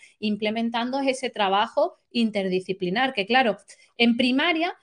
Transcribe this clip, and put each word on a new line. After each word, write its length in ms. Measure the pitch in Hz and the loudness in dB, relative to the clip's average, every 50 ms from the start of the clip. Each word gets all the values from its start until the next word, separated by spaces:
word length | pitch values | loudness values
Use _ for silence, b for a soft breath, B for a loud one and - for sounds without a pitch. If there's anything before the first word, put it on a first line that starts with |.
| B B B B | B B B B
implementando 800 | 214 214 208 202 214 214 220 233 233 233 233 233 233 254 254 277 | -4 -4 -4 -2 -4 -4 -2 -2 -4 -2 -2 -4 -4 -4 -4 -2
es 80 | 269 | -2
ese 220 | 269 254 262 262 254 | -2 -2 -2 -6 -6
trabajo 680 | - 208 208 190 190 202 220 226 - 285 311 370 - _ _ _ | -4 -2 0 2 2 0 0 0 0 0 0 0 -4 _ _ _
interdisciplinar, 1000 | - 240 233 220 190 202 190 190 185 185 185 - 185 - 185 175 185 233 262 262 262 | -2 -2 0 0 0 -2 -2 0 -2 -2 -2 -6 -6 -4 -4 -2 0 0 0 0 0
que 120 | 208 190 | -4 -2
claro, 320 | 196 240 262 262 220 196 - _ B B B B B B | 2 2 2 2 2 -2 -4 _ B B B B B B
en 200 | - 233 240 233 | 2 2 4 6
primaria, 560 | 240 254 247 254 269 302 349 349 320 330 370 - - | 6 4 4 2 2 0 0 0 0 -2 -4 -6 -8